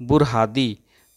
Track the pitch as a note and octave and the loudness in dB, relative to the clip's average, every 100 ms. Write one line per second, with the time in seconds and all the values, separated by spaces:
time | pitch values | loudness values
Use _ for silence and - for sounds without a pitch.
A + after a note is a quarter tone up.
0 | B2 D3+ C#3 A#2 A2 B2 B2 G2+ _ _ | 0 2 2 0 0 0 -4 -6 _ _
1 | _ | _